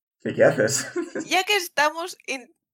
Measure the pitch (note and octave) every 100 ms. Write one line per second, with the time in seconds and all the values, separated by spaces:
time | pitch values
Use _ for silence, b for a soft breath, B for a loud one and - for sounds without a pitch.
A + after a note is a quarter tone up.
0 | _ _ A2+ - C3+ D#3+ A2 - - F4+
1 | E4+ - - F4 F#4+ G#4 F4 - D4+ D#4+
2 | F4 - - C4 - _ _